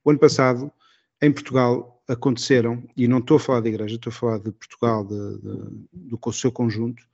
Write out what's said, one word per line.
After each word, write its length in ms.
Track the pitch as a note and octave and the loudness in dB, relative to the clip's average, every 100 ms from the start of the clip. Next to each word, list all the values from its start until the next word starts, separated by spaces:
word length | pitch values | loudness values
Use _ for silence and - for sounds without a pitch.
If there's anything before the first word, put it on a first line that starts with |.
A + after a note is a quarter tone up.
O 80 | - | 2
ano 80 | D3+ | 4
passado, 520 | D3+ - C3 B2 C#3+ - _ _ _ - | 4 2 2 0 -4 -14 _ _ _ 0
em 80 | D3 | 2
Portugal, 680 | C#3+ - C3 B2 A#2+ - _ - | 2 0 2 2 0 -4 _ -8
aconteceram, 760 | A#2+ C#3+ B2 - C3 A#2 A#2+ - - | -2 0 0 4 4 4 -2 -8 0
e 100 | A#2+ | 2
não 120 | B2+ | 2
estou 180 | B2 D3+ | 4 4
a 40 | |
falar 200 | - B2 | 4 0
da 80 | A2+ | 0
Igreja, 280 | A2 G#2+ A2+ | -2 -4 -6
estou 140 | A#2 | -10
a 40 | |
falar 240 | - A#2+ A2 | -4 -2 -2
de 120 | G#2+ | -6
Portugal, 540 | G2 - - A#2 A2 | -10 -14 -2 0 0
de, 340 | G2 G#2 G2+ G#2 | -2 -8 -8 -10
de, 480 | G2+ G#2 G#2 G#2 - | -12 -12 -12 -14 -18
do 260 | - D#3+ A#2 | -18 -12 -8
co-, 140 | - | -6
seu 180 | A2+ B2+ | -2 -2
conjunto, 520 | A#2+ A#2+ A2 A#2 A#2 _ | 0 -2 -2 -4 -8 _